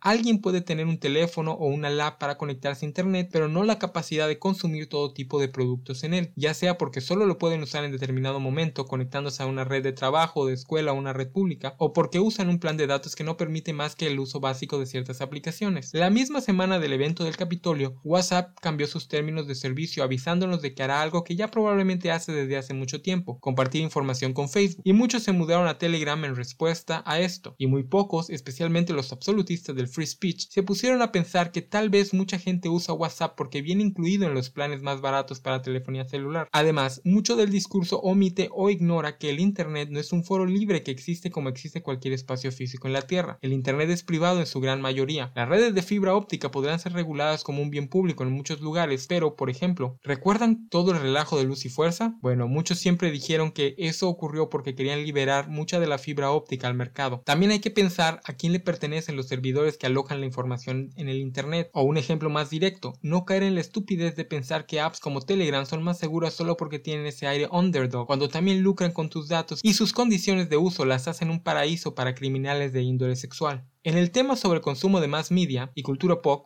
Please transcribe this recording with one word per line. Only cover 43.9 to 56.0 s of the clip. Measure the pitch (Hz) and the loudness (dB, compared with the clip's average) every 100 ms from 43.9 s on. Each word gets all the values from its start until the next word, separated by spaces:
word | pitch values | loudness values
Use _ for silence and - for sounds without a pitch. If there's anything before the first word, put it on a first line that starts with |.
es | 175 | 0
privado | - 160 175 180 | 0 2 4 2
en | 160 | 0
su | 139 | -2
gran | 131 135 | 0 0
mayoría. | 131 135 131 156 127 - | 0 0 0 -2 -4 -2
Las | 120 | 2
redes | 185 233 | 4 4
de | 190 | 2
fibra | 180 208 190 202 | 0 2 4 2
óptica | 202 165 139 | 2 -4 -4
podrán | 139 139 165 | -2 -2 -2
ser | 180 | -2
reguladas | 175 160 143 151 156 | -4 -2 0 0 0
como | - 143 | -2 -4
un | 147 | -2
bien | 143 139 | -4 -2
público | 185 180 143 | 2 2 0
en | 127 | -2
muchos | 135 139 147 | -2 -4 -6
lugares, | 151 165 160 131 - | -2 0 0 0 0
pero, | 180 156 - | 0 0 0
por | 131 | -4
ejemplo, | 127 180 175 123 - | 0 0 0 -2 -6
¿recuerdan | 139 135 185 208 233 226 - | -4 -2 2 4 4 2 0
todo | 170 180 | 2 2
el | 165 | 2
relajo | 135 139 147 151 | 2 0 2 2
de | |
Luz | 131 135 | 0 -2
y | 127 | -4
Fuerza? | 139 165 170 226 226 | 0 0 2 -2 -2
Bueno, | 127 127 120 | 0 0 2
muchos | 147 165 175 | 0 0 0
siempre | 185 175 175 | 2 2 2
dijeron | 147 147 160 156 | -2 0 0 0
que | 156 139 135 | 0 -2 0
eso | 165 160 | -4 0
ocurrió | 185 170 151 151 156 | -2 -2 -4 -2 0
porque | 147 135 | -2 -4
querían | 135 135 147 | -4 -2 -2
liberar | 151 143 135 139 151 | -2 0 2 2 0
mucha | 151 160 180 | -6 -2 0
de | 160 | 0
la | |
fibra | 135 | 0